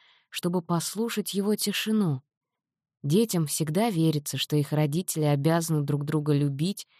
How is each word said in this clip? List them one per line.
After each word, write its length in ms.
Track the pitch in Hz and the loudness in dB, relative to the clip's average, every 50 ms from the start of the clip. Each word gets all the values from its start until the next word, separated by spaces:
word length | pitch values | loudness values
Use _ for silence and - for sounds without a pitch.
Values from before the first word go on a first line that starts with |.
| _ _ _ _ _ _ | _ _ _ _ _ _
чтобы 320 | - - - 180 175 185 | -10 -6 -4 -2 -2 -2
послушать 720 | 170 - 175 165 165 - - 196 233 233 - 214 - - - | -2 -2 -2 -2 -2 -2 -4 -4 -4 -4 -2 -4 -4 -4 -2
его 240 | 202 196 208 214 | -2 0 0 0
тишину. 640 | 202 - 208 196 - - 214 214 214 202 165 139 131 - _ _ _ _ _ _ _ _ _ _ _ _ _ _ _ - | 0 -2 -2 -4 -2 -2 0 0 2 2 2 0 -2 -4 _ _ _ _ _ _ _ _ _ _ _ _ _ _ _ -2
Детям 440 | 139 151 214 233 220 - 170 160 | 2 2 4 4 2 2 0 0
всегда 420 | 147 - - 160 151 151 190 226 240 | 0 -2 -2 -2 -2 0 0 0 2
верится, 480 | 190 160 160 160 151 147 147 - - | 2 2 2 2 2 0 -2 -4 -6
что 200 | 131 - - 151 | -6 -4 0 0
их 160 | 151 143 - 156 | 0 0 0 0
родители 520 | 151 151 147 143 175 185 - - 160 151 | 0 0 2 0 -2 -4 -4 -2 0 2
обязаны 580 | 147 147 139 139 160 165 170 160 165 160 151 143 | 2 2 2 2 2 2 2 2 0 0 0 0
друг 220 | 143 143 143 143 | 0 -2 -2 -2
друга 300 | 147 - 156 147 151 147 | -2 -2 -2 0 2 2
любить, 520 | 143 147 143 139 135 156 190 202 - - - _ _ | 2 2 0 0 0 -2 -2 -2 -4 -10 -20 _ _